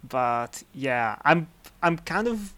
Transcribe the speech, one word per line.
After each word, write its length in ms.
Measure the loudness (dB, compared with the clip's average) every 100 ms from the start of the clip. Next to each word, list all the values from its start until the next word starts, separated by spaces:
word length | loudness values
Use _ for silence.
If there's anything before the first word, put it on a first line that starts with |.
| -4
but 560 | -2 0 0 -4 -10 -16
yeah, 440 | -6 -2 0 0 2 4
I'm, 220 | 4 2 -12 -20 -2
I'm 140 | 0 0
kind 300 | -4 -2 -2
of 260 | -2 -6